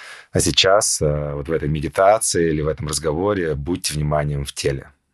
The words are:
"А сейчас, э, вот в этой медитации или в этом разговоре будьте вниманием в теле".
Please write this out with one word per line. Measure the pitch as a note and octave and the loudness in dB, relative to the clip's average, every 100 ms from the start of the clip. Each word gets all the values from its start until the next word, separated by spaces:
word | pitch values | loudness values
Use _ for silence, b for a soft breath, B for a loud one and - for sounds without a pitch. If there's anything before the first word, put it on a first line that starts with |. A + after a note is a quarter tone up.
| B B B | B B B
"А | F#2+ | 0
сейчас, | - C#2+ F#2+ G#2 - - | 2 4 4 4 4 0
э, | D2+ D2 D2 | 0 -2 -4
вот | C#2+ D2 | -6 -4
в | |
этой | D#2+ D2 | -2 0
медитации | D#2 D2+ - F#2+ A2 - F#2 E2 | -2 -2 4 4 4 2 0 2
или | D#2 | 0
в | D2+ | -2
этом | D2 D2+ | -4 -4
разговоре | D2 D#2 D#2 G2+ G2+ E2 C#2+ | -4 -2 0 0 0 -2 -4
будьте | C#2+ F2 - | -4 -4 -4
вниманием | D2+ D2 D2+ D2 C#2+ | -4 0 0 0 -4
в | C#2 | -6
теле". | - C#2+ C2+ - _ _ | -4 -4 -4 -8 _ _